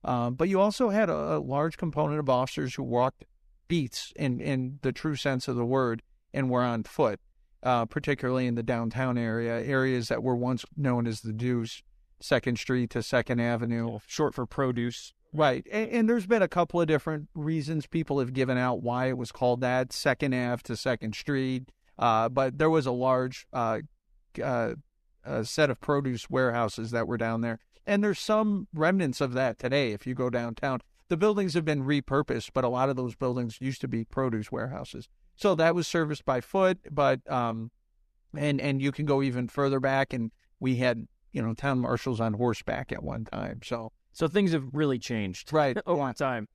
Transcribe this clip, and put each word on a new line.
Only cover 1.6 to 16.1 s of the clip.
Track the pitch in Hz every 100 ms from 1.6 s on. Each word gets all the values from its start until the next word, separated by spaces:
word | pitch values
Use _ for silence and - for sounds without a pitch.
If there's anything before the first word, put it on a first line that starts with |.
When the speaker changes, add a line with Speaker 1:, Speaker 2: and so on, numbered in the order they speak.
| 160 -
Speaker 1:
component | 165 143 151 151
of | 135
officers | 127 131 - 135 -
who |
walked | 131 120 127 - - _ _ _ _
beats | 170 131 - - -
in, | 147 123
in | 147 135 127 139
the | 131
true | 123 160 139
sense | 143 131 -
of | 120
the | 120
word | 135 127 113 - _ _ 147
and | 131
were | 123
on | 123 117
foot, | 107 - 131 98 _ _ _ _
uh, | 131 123
particularly | 113 - 139 143 123 127 127
in |
the | 120
downtown | 113 120 117 107 131 123
area, | 117 110 117 117 123
areas | 135 131 127 117
that | 117
were | 120 123
once | 123 123 - -
known | 139 123 117
as | 107
the | 110
Deuce, | 110 123 123 113 - - _ _ _
Second | - 131 131 117
Street | - 127 120
to | 120
Second | 113 127 113 120
Avenue. | 120 117 117 117 117 110 -
Speaker 2:
Short | - 151 -
for | 120
produce. | - 135 120 120 117 - _ _
Speaker 1:
Right. | 151 151 127 -
A-, | 208 220 233
and |
there's | 220